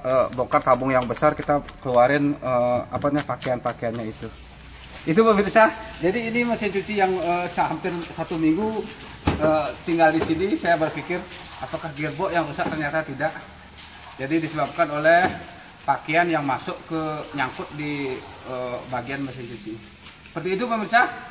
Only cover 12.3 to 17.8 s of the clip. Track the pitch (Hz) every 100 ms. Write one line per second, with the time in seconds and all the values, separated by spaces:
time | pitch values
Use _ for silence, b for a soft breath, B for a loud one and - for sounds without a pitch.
12.3 | 170 156 143 170 156 147 160 156 131 151
13.3 | - - - - - - - - - 135
14.3 | 165 156 151 139 - 160 147 156 170 180
15.3 | - - - - - - 135 - 156 175
16.3 | 160 143 123 - 175 - 160 156 151 139
17.3 | 143 131 - - 147